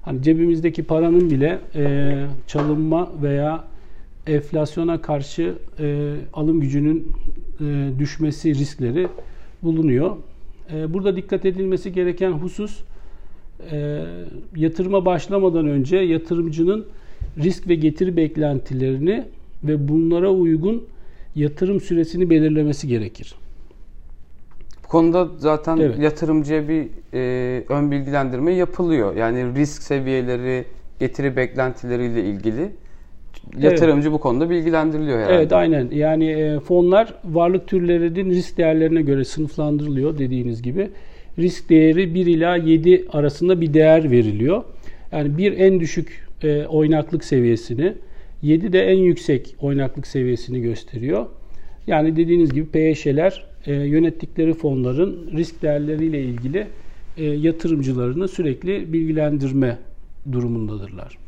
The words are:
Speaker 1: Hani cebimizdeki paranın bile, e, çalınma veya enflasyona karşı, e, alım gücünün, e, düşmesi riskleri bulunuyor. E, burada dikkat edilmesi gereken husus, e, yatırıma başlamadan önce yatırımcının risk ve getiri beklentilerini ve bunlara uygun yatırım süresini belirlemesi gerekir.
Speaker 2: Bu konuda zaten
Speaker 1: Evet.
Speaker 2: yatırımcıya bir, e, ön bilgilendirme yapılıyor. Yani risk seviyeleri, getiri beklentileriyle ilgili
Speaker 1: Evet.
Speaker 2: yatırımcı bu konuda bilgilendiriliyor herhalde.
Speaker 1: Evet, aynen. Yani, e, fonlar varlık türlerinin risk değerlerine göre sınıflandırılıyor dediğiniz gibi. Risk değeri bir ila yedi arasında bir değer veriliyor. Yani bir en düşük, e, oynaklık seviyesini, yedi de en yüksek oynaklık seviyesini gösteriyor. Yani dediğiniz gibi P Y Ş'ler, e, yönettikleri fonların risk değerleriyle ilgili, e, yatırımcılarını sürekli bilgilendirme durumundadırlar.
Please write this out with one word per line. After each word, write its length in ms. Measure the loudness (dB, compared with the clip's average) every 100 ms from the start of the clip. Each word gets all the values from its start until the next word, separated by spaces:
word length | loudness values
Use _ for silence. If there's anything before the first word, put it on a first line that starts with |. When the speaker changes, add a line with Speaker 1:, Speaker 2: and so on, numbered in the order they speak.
Speaker 1:
Hani 220 | -6 -2
cebimizdeki 600 | 2 4 4 2 0 -2
paranın 460 | 0 2 4 4 4
bile, 300 | 2 2 0 -6
e, 400 | 0 2 4 4 4 0 -2 -2
çalınma 640 | -2 0 0 2 0 -2 -4
veya 420 | -2 0 -2 -4 -8 -14 -12 -12 -12 -12 -2
enflasyona 760 | -2 0 -2 -2 -2 -2 -2
karşı, 540 | -2 -4 -4 -4 -4 -4 -10 -4
e, 340 | -2 -2 -4 -6 -8
alım 260 | -2 0 2
gücünün, 520 | 2 2 2 0 0 2 2 0 -4 -4
e, 300 | -2 -2 -2 -2
düşmesi 560 | -2 -2 -2 0 0
riskleri 520 | 0 -2 -2 -2 0 -2 -6 -12 -12 -14 -6
bulunuyor. 520 | -2 2 2 4 2 -2 -12 -12 -12 -12 -10
E, 200 | -6 -4
burada 220 | -2 -2
dikkat 300 | -2 -4 0
edilmesi 480 | 0 0 -2 -2 -2
gereken 380 | -2 -2 0 -2
husus, 480 | 0 -4 -6 -6 -6 -8 -10 -12 -12 -12 -12 -14 -14 -8
e, 300 | -6 -4 -6 -8 -10 -10 -10 -10
yatırıma 500 | -2 0 0 0 2
başlamadan 600 | 2 0 0 2 2 2 2
önce 300 | 0 2 2
yatırımcının 880 | 2 0 0 -2 -2 0 0 0 -6 -14 -14 -10 -8 -2
risk 240 | -2 0 0
ve 80 |
getiri 420 | 2 2 2 0 2
beklentilerini 1040 | 0 0 0 0 -2 -2 0 0 0 -2 -6 -14 -12 -6
ve 240 | -2 0 2
bunlara 440 | 2 2 2 4
uygun 520 | 4 4 2 2 -2 -6 -14 -14 -12 -8
yatırım 460 | -2 -2 0 0 0
süresini 480 | 0 0 0 0 4
belirlemesi 580 | 4 4 2 2 -2 -2
gerekir. 480 | -2 -2 -10 -16 -14 -14 -14 -16 -16 -18 -16 -16 -16 -16 -16 -14 -12 -10 -12
Speaker 2:
Bu 40 | 0
konuda 400 | 2 4 4 0 0
zaten 400 | 0 0 0 2
Speaker 1:
Evet. 220 | 2 2
Speaker 2:
yatırımcıya 720 | 0 0 0 0 2 -2 0
bir, 180 | -2 -4 -10 -8
e, 500 | -4 -2 -2 -2 -4 -2
ön 220 | -2 0
bilgilendirme 640 | -2 -2 -2 -2 0 0
yapılıyor. 600 | 2 0 0 0 2 0
Yani 400 | 0 -2 0 -2
risk 280 | 0 -2 -2
seviyeleri, 840 | -4 -2 0 -2 0 -2 -2 -4 -6 -10 -12 -4
getiri 360 | -4 -2 -2
beklentileriyle 880 | 0 -2 0 -2 -4 -4 -2 0 0
ilgili 440 | -2 -2 -2 -2 -6 -8 -16 -18 -16 -16 -14 -14 -12
Speaker 1:
Evet. 100 | 2
Speaker 2:
yatırımcı 480 | 4 6 4 4 2
bu 80 | 0
konuda 300 | 0 0 2
bilgilendiriliyor 680 | 0 2 2 0 -2 0 0
herhalde. 180 | 4
Speaker 1:
Evet, 180 | 4 6
aynen. 360 | 4 4 2 0
Yani, 340 | 0 2 2
e, 340 | 2 0 0 -2
fonlar 540 | 2 4 6 4 2 -6
varlık 420 | -2 2 4 2 0
türlerinin 600 | 0 2 2 2 0 0
risk 280 | 0 0 0
değerlerine 440 | 2 4 4 4
göre 220 | 2 0
sınıflandırılıyor 960 | 0 -4 -4 -2 -2 0 0 0 0 0
dediğiniz 440 | -2 -2 -2 -4
gibi. 280 | -4 -2 -4 -6 -14 -16 -10 0
Risk 300 | 0 0 6
değeri 460 | 8 8 6 2
bir 100 | 2
ila 300 | 4 4 4
yedi 500 | 2 4 6 8 6 4
arasında 500 | 0 0 2 2 4
bir 120 | 4
değer 380 | 6 8 8 6
veriliyor. 520 | 4 4 2 0 0 -4 -12 -12 -10 -8
Yani 260 | -2 -2 2
bir 200 | 0 6
en 220 | 6 6
düşük, 480 | 0 -4 -6 -10 -10 -4
e, 220 | 0 0
oynaklık 580 | 2 2 4 2 0 -4
seviyesini, 720 | 0 2 4 2 -2 -2 -2 -2 -12 -12 -12 -4
yedi 320 | 2 2 4
de 80 | 2
en 160 | 4 6
yüksek 580 | 4 2 0 -2 -2 -6
oynaklık 460 | -2 0 -2 -4 -6
seviyesini 540 | -2 0 -2 -4 -4
gösteriyor. 640 | -4 -4 -8 -6 -2 -2 -4 -12 -10 -8 -8 -8 -2
Yani 280 | 2 2
dediğiniz 380 | 2 2 4 4
gibi 120 | 0
P 140 | -2 2
Y 160 | 2
Ş'ler, 500 | 2 0 2 2 0 -16 -12
e, 80 | -6
yönettikleri 800 | -2 2 2 2 0 -8 0 0
fonların 800 | 0 -2 0 0 0 0 -2 -6
risk 300 | -4 -4 -2
değerleriyle 600 | -2 0 -2 -2 -2 -2
ilgili, 440 | -4 -4 -4 -4 -6 -10 -10 -10 -10 -4
e, 80 |
yatırımcılarını 1040 | -2 2 0 0 0 0 0 0 -2 -2 -2
sürekli 640 | -2 -2 -2 -4 -4 -2
bilgilendirme 840 | -2 0 0 0 0 0 2 0 -2 -10 -14 -14 -12 -4
durumundadırlar. 840 | -2 -2 -2 -4 -8 -10 -12 -16 -16